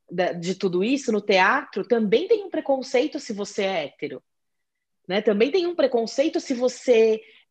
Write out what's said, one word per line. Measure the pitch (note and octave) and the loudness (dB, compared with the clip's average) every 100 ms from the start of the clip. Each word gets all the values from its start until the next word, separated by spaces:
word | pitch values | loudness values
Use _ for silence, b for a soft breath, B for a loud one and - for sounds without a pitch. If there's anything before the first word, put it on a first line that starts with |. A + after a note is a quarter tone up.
| - | -10
da, | F3 F3+ | -2 -2
de | F3 E3+ F#3 | -2 -6 -4
tudo | G3 F3 | -2 0
isso, | G#3 C4+ B3+ | 0 0 0
no | G#3+ | -2
teatro, | G#3 F#3+ F#3+ C4 C#4+ G#3 F#3+ | 2 4 4 2 -4 -6 -2
também | A#3 G#3+ A3+ F#4+ | 0 2 2 2
tem | A4 | 0
um | F#4+ | 0
preconceito | D#4+ D4+ C4+ A#3+ B3 D4 D4+ | -6 -2 -2 0 0 0 -4
se | - | -10
você | G#3 G3 - | -8 -8 -4
é | G3 F#3 C#3+ | -4 -2 -6
hétero, | - D3 B2+ _ _ _ _ _ _ _ _ - | -8 -10 -10 _ _ _ _ _ _ _ _ -4
né? | F#3+ | -2
Também | G#3+ G3+ C4 | 2 2 2
tem | F#4 E4+ | 2 -2
um | E4+ | 0
preconceito | C4+ A#3 A3+ - D#4 D#4+ | 0 0 -2 -2 0 -2
se | - | -4
você | A#3+ B3 - - A3+ A3 A3 B B B | -2 -2 -2 2 4 4 2 B B B